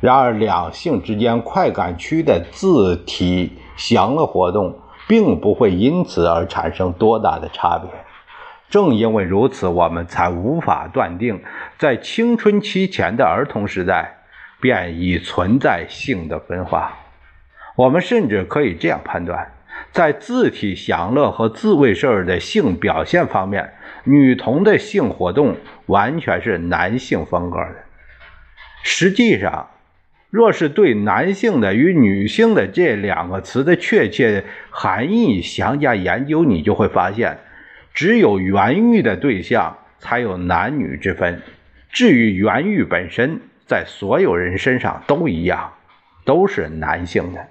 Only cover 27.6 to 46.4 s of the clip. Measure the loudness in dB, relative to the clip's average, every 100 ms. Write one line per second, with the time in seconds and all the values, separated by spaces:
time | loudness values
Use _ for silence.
27.6 | -8 -10 -20 -20 -20 -20 -20 -20 -20 -20
28.6 | -20 -14 -8 0 0 4 2 4 0 -4
29.6 | -10 _ _ _ _ _ _ 2 2 2
30.6 | -2 2 2 2 0 0 0 0 0 2
31.6 | 0 2 2 4 4 2 -2 2 2 2
32.6 | 0 0 0 0 -2 -4 -4 -8 -6 -2
33.6 | 0 0 2 2 2 2 0 0 -4 -16
34.6 | -16 -8 -4 -2 -2 0 2 0 -2 -4
35.6 | -2 0 0 0 0 -2 -2 2 2 2
36.6 | 0 2 2 2 0 0 -4 -4 -16 -20
37.6 | -20 -20 -12 -4 2 4 4 4 0 2
38.6 | 2 4 4 4 2 0 0 -2 0 0
39.6 | 0 -6 _ _ -6 -4 -2 -4 -2 0
40.6 | 0 -4 -4 -4 -6 -2 -4 -4 -14 -20
41.6 | _ _ _ 2 4 6 4 2 0 0
42.6 | 0 -2 0 -2 -4 -4 -4 -4 -12 _
43.6 | _ -4 -4 -10 -2 0 2 0 -2 -2
44.6 | 0 0 -2 -6 -2 0 0 -2 -2 -4
45.6 | -6 -16 _ _ _ _ 0 2